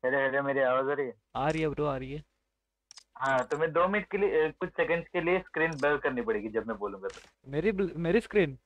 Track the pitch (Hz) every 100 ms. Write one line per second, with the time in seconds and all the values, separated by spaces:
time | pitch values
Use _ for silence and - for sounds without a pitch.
0 | 127 139 135 139 139 139 131 127 135 143
1 | 135 117 _ 127 139 160 160 139 147 135
2 | 131 147 - _ _ _ _ _ _ -
3 | _ - 135 135 117 147 160 156 185 202
4 | 196 196 196 160 156 151 180 - 160 170
5 | 165 175 165 185 - - 160 147 143 147
6 | 143 127 110 107 107 110 107 107 101 98
7 | 95 - - _ 131 143 180 190 190 -
8 | 165 202 - 214 165 135